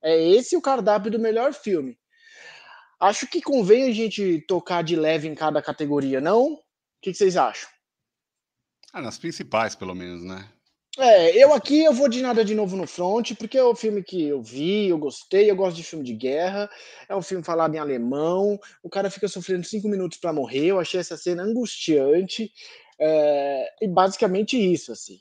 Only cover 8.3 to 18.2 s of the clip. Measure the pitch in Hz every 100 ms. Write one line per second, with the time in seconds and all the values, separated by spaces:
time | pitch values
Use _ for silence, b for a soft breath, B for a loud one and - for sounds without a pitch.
8.3 | _ _ _ _ _ _ 180 127 - 165
9.3 | 160 - 110 110 - 92 92 90 87 90
10.3 | 95 101 _ _ _ _ - 262 208 165
11.3 | 185 277 285 - 294 320 240 277 240 254
12.3 | 233 208 214 202 190 170 - 180 214 233
13.3 | 233 220 269 254 233 220 208 185 185 151
14.3 | 143 113 123 156 202 202 165 147 - -
15.3 | 190 208 190 190 170 160 160 131 110 127
16.3 | 143 180 196 208 B B B B 196 175
17.3 | 190 165 165 160 156 151 131 117 139